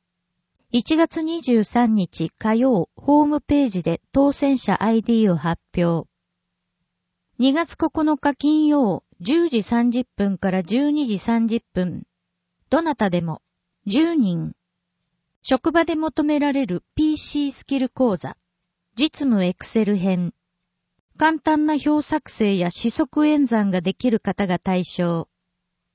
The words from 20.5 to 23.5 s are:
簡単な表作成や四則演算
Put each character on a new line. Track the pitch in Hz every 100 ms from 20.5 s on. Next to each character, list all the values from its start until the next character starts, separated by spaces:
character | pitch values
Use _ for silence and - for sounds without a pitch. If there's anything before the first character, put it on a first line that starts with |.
| _ _ _ _ _ _ -
簡 | 311 320
単 | 320 311 302
な |
表 | 302 302 302
作 | - 311 -
成 | - 208 196
や | 175
四 | - 233
則 | - 302 294 302
演 | 302
算 | 269